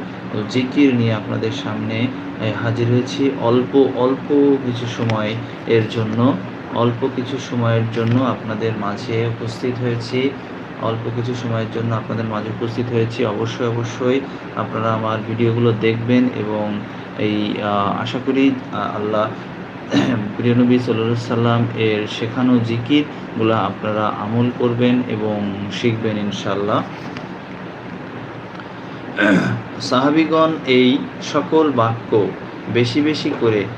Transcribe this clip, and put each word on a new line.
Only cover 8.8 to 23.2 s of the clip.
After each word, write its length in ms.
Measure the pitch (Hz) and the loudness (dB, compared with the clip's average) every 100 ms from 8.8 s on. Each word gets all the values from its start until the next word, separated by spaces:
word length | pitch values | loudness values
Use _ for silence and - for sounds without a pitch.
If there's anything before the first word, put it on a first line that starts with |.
মাঝে 460 | 101 101 - 113 117 | -4 -6 -4 -2 0
উপস্থিত 540 | 113 117 - 127 117 | -2 -6 -4 -4 -2
হয়েছি, 500 | 123 117 - 127 135 - - - - - | -2 -2 -2 0 0 -2 -10 -12 -12 -6
অল্প 280 | 110 113 123 117 | -4 -2 -4 -4
কিছু 180 | 120 | -4
সময়ের 320 | 120 120 113 110 | -4 -2 -2 -2
জন্য 200 | 113 117 | -2 -2
আপনাদের 300 | 110 - 110 | -2 -2 -4
মাঝে 240 | 113 107 110 | -2 -4 -4
উপস্থিত 440 | 113 117 127 117 | -4 -4 -2 0
হয়েছি। 320 | 117 113 - | 0 0 0
অবশ্যই, 420 | 117 104 113 - 120 | -2 0 -4 -2 -2
অবশ্যই 540 | 117 117 - 123 135 - - - - | -2 -4 -2 0 2 0 -10 -10 -6
আপনারা 380 | 110 113 113 | -4 -2 0
আমার 240 | 110 110 110 110 | 0 0 -2 -2
ভিডিওগুলো 460 | 113 117 117 117 104 | 0 2 4 2 4
দেখবেন 480 | 113 113 117 123 123 113 | 2 2 2 4 4 0
এবং 440 | 107 107 104 104 - - - - | -2 -2 -2 -4 -8 -12 -10 -4
এই, 360 | 107 104 104 98 | 0 0 0 -2
আহ, 400 | 104 101 101 95 | 0 2 2 0
আশা 160 | 113 127 135 | -2 -4 0
করি, 240 | 131 135 127 - | 4 4 2 -4
আহ, 240 | 104 98 104 | -4 -4 -2
আল্লাহ 320 | 104 107 110 - - - - - | 0 0 0 -2 -12 -12 -12 -12
<clears throat> 520 | - 143 131 113 104 - | -2 2 2 0 -2 0
প্রিয় 180 | 120 | 2
নবী 240 | 120 123 123 | 4 6 4
সাল্লাল্লাহু 240 | 120 113 | 2 0
আলাইহি 260 | 113 117 - | 0 0 0
সাল্লাম 380 | 117 117 117 117 117 | 2 4 4 2 2
এর 300 | 110 104 104 | 2 2 -2
শেখানো 480 | - 117 127 127 123 | -4 -4 0 4 4
জিকিরগুলো 960 | 113 117 117 147 151 - | 4 -2 2 2 2 -6